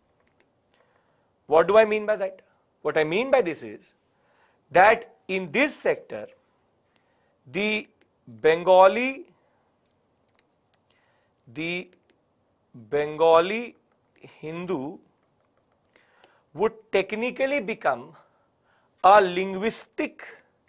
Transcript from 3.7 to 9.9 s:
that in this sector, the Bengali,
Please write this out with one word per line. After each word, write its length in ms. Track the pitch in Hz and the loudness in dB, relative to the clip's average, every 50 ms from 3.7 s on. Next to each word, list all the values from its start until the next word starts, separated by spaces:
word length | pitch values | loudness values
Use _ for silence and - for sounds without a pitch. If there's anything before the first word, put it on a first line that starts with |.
| 104 - - - - _ _ _ _ _ _ _ _ _ _ _ _ _ _ _ | -16 -18 -20 -20 -20 _ _ _ _ _ _ _ _ _ _ _ _ _ _ _
that 440 | - 175 185 214 233 226 - - _ _ _ - | 4 4 6 6 4 2 -2 -10 _ _ _ -8
in 240 | 185 190 185 170 | -8 -8 -6 -4
this 240 | 139 226 277 302 - | -2 0 0 -2 -2
sector, 520 | - - 202 151 - - - - 107 107 - _ _ _ _ _ _ _ _ _ _ _ _ _ _ _ _ _ _ _ _ _ _ _ 131 | -2 -2 -2 -2 -4 -6 -12 -14 -14 -14 -16 _ _ _ _ _ _ _ _ _ _ _ _ _ _ _ _ _ _ _ _ _ _ _ -10
the 360 | 120 180 202 214 214 214 208 - _ _ _ _ _ _ _ - 117 110 | -8 -6 -4 -4 -4 -6 -8 -12 _ _ _ _ _ _ _ -20 -10 0
Bengali, 840 | - 151 165 170 175 180 185 185 190 196 196 226 247 262 269 - - - _ _ _ _ _ _ _ _ _ _ _ _ | 2 2 2 2 2 4 6 8 8 8 6 2 -2 -4 -6 -8 -14 -20 _ _ _ _ _ _ _ _ _ _ _ _